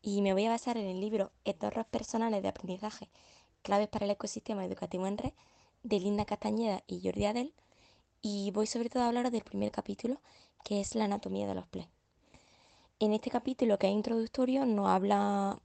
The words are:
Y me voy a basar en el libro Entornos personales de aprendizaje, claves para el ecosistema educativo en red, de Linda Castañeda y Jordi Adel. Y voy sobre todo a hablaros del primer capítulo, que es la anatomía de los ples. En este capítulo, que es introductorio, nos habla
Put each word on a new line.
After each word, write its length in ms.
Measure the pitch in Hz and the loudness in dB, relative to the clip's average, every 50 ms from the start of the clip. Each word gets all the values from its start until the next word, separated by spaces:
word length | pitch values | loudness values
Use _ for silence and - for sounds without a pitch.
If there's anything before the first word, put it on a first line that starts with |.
Y 200 | - 208 202 202 | -4 -2 0 2
me 120 | 202 196 190 | 2 4 4
voy 120 | 190 208 | 4 2
a 60 | 226 | 2
basar 260 | 233 226 - 254 233 226 | 0 0 -2 -4 -4 -2
en 100 | 208 190 | -4 -4
el 120 | 185 185 | -4 -4
libro 320 | 196 214 214 208 196 196 _ _ _ | -4 -2 0 0 -2 -2 _ _ _
Entornos 420 | - 196 - 208 208 214 233 220 _ | -6 -4 -2 -4 -4 -2 -4 -6 _
personales 540 | - 233 220 - - 226 226 226 220 202 | -4 -6 -6 -2 -2 0 0 2 0 0
de 60 | 190 190 | 0 -2
aprendizaje, 640 | - - - 180 180 185 208 214 214 - - - _ - - - - - _ _ _ _ | -4 -4 -8 -8 -8 -6 -8 -10 -10 -10 -18 -20 _ -20 -20 -20 -20 -20 _ _ _ _
claves 260 | _ - 202 202 214 208 | _ 2 2 2 2 2
para 180 | - 214 208 | 0 -2 0
el 60 | 202 | 0
ecosistema 540 | 202 - - 208 - 220 _ - 220 202 190 | 0 -2 -2 -8 -8 -8 _ -6 -4 -4 -2
educativo 420 | 185 190 185 - 170 - 180 185 190 | -4 -4 -6 -6 -6 -4 -2 -2 -2
en 100 | 202 214 | -2 -2
red, 160 | - - - _ - _ _ _ _ _ _ _ _ | -4 -6 -6 _ -20 _ _ _ _ _ _ _ _
de 160 | 226 208 202 | 0 0 2
Linda 260 | 180 202 208 202 208 | 2 2 0 0 0
Castañeda 580 | - 208 - - 214 214 220 233 220 196 185 - - | -2 -2 -2 -2 -2 0 0 0 0 0 -2 -4 -8
y 140 | 185 180 | -10 -4
Jordi 240 | 185 190 180 196 202 | -2 -2 0 2 0
Adel. 280 | 202 214 240 247 294 - - _ _ _ _ - - _ _ _ _ _ _ | 0 2 0 -2 -4 -6 -14 _ _ _ _ -20 -20 _ _ _ _ _ _
Y 300 | - 220 202 202 196 202 | -4 -4 -2 0 -2 0
voy 160 | 185 208 214 214 | 0 0 0 0
sobre 220 | - 240 233 240 | 0 -2 -4 -2
todo 140 | - 254 247 | 0 2 2
a 40 | 240 | 2
hablaros 240 | 233 240 240 254 | 2 2 0 0
del 120 | 240 220 - | 0 -2 -4
primer 280 | - - 196 202 208 | -4 -4 -2 -2 -2
capítulo, 500 | - - - - 202 - - 226 262 294 _ - - - - _ _ _ - | -2 -4 -6 -6 -8 -4 -2 -2 -2 -2 _ -20 -20 -20 -20 _ _ _ -8
que 160 | - 208 202 | -4 -2 -2
es 160 | 202 - - | -2 -2 -2
la 100 | 113 110 | 0 0
anatomía 420 | 101 101 104 - 95 95 98 104 101 | 0 0 -2 -2 -4 -4 -2 -2 -2
de 80 | 98 | -4
los 120 | 185 92 - | -4 -6 -8
ples. 200 | - 92 170 - _ _ _ _ _ _ _ _ - - _ _ _ _ _ _ - - _ _ _ _ | -10 -12 -12 -12 _ _ _ _ _ _ _ _ -20 -20 _ _ _ _ _ _ -20 -20 _ _ _ _
En 140 | 214 214 214 | 2 2 2
este 160 | 220 - 254 | 2 0 -2
capítulo, 500 | - 247 - - 262 - - 233 202 196 | -2 -2 -2 -2 0 2 4 4 4 4
que 80 | - 190 | 4 2
es 60 | 202 | 2
introductorio, 720 | 214 208 233 226 226 226 226 _ - 254 247 254 269 277 | 2 0 0 0 0 -2 -2 _ 0 2 2 4 2 4
nos 220 | 247 220 202 202 196 | 4 4 4 4 4
habla 720 | 185 190 185 202 208 202 202 202 202 196 196 196 - - _ | 4 4 4 4 4 4 4 2 2 2 0 0 -2 -4 _